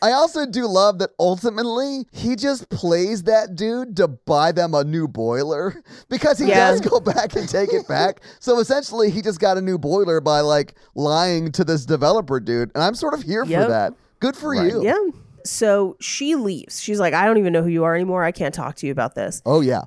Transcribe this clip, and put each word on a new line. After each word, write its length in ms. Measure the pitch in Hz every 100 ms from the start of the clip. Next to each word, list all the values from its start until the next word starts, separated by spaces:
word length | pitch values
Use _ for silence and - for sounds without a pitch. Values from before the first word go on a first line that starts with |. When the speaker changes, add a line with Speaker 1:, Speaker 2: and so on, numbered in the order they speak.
Speaker 1:
I 80 | 214
also 320 | 269 320 320
do 220 | 277 214 233
love 320 | 185 202 185
that 120 | 190 -
ultimately 880 | 180 185 233 214 240 233 277 269 -
he 240 | - 233 240
just 320 | 277 262 208
plays 540 | - 175 170 185 220
that 300 | 175 220 202
dude 420 | 170 214 240 254 180
to 120 | 170
buy 420 | 123 - 147 160
them 220 | 170 170
a 80 | 151
new 240 | 147 165 156
boiler 760 | 113 113 123 147 151 190 330 -
<laughs> 140 | - -
because 280 | 262 302 262
he 100 | 285
Speaker 2:
Yeah. 240 | 190 190
Speaker 1:
does 80 | 190
go 180 | - 480
back 360 | - - 220 -
and 120 | 185
take 240 | - 403
it 140 | 453 -
back. 320 | 139 180 -
Speaker 2:
<laughs> 60 | - -
Speaker 1:
So 180 | - 240
essentially 520 | 220 269 277 226 214
he 120 | 190
just 160 | 208 165
got 180 | 208 190
a 20 |
new 180 | 185 180
boiler 420 | 147 190 180 160
by, 200 | 151 147
like, 340 | 151 147 143 - _
lying 580 | - 147 156 180 170 160
to 100 | 147
this 200 | 160 156 127
developer 540 | 151 147 214 147 135
dude. 300 | 110 120 120
And 80 | 139
I'm 120 | 180
sort 200 | 233 311
of 80 | 302
here 220 | 151 214
for 60 | 165
Speaker 2:
Yep. 160 | 170 226
Speaker 1:
that. 260 | 113 95 - _ _
Good 160 | 262
for 160 | 269 302
Speaker 3:
Right. 200 | 262 175
Speaker 1:
you. 100 | 233
Speaker 2:
Yeah. 120 | 208 370 381 - - -
So 520 | - - 214 202 190 -
she 340 | - - 285 320
leaves. 440 | 208 165 - -
She's 180 | - 208
like, 140 | 175
"I 100 | 156 208
don't 100 | 220
even 140 | 185
know 100 | 165
who 60 | 170
you 160 | 165
are 100 | 165
anymore. 300 | 170 185 180
I 80 | 170
can't 220 | - 151
talk 220 | - 127 -
to 100 | 135
you 60 |
about 220 | 135 120
this." 260 | - 101 - 117
Speaker 1:
Oh, 140 | 156
yeah. 220 | 131 117